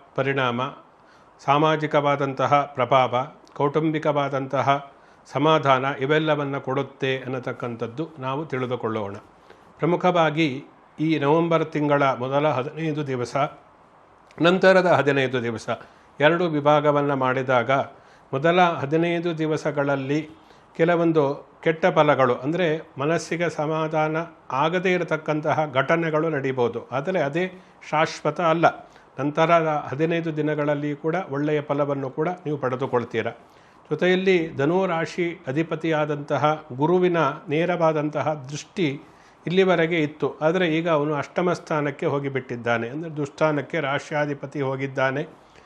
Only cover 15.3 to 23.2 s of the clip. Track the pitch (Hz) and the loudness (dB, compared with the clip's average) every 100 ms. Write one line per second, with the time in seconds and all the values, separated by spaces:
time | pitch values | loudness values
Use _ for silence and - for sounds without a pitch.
15.3 | 127 117 110 - 113 - - _ - 147 | 0 -2 -6 -6 -8 -10 -20 _ 2 4
16.3 | 170 175 151 147 151 147 143 143 135 127 | 4 0 0 4 4 4 2 2 0 0
17.3 | 127 131 127 113 135 110 - - - - | 0 2 2 2 0 -2 -8 -20 -20 -8
18.3 | 135 165 175 175 151 135 160 170 170 175 | -2 2 4 4 2 -2 0 0 -2 -4
19.3 | 160 156 151 156 143 143 139 131 151 151 | -4 -2 -2 -2 -2 0 -2 -2 -4 -4
20.3 | - - - - - 165 170 170 160 139 | -14 -20 -20 -10 -2 2 2 2 2 2
21.3 | 139 - - 165 165 185 165 151 135 127 | -2 -12 -6 -2 0 2 4 4 4 4
22.3 | 120 135 175 170 156 - - 147 165 | 2 -2 -2 0 -2 -6 -6 -2 -2